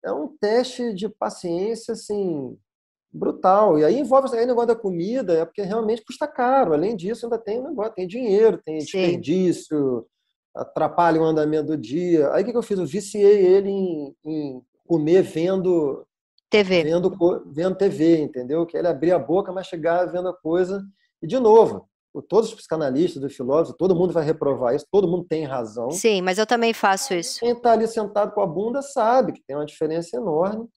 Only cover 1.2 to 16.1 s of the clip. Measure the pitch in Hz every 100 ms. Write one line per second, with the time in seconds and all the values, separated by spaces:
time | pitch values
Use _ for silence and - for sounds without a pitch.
1.2 | 214 - 175 170 208 220 - 226 - 208
2.2 | 190 151 127 - _ _ _ _ _ -
3.2 | 196 - 185 196 214 151 151 240 247 269
4.2 | 262 233 247 233 233 233 196 170 185 254
5.2 | 190 165 165 - 185 220 214 233 - -
6.2 | 302 302 247 269 208 151 185 220 180 233
7.2 | 233 226 202 233 269 262 220 185 185 226
8.2 | 240 196 220 170 - 156 147 190 180 143
9.2 | 120 180 185 - - 151 135 123 - _
10.2 | _ _ _ - 123 - 156 - 170 160
11.2 | 160 156 151 156 147 151 113 151 180 165
12.2 | 139 170 202 233 220 196 156 185 196 208
13.2 | 202 208 180 196 196 196 190 156 143 _
14.2 | 151 156 143 127 _ _ _ 165 151 185
15.2 | 175 156 175 190 180 170 147 - -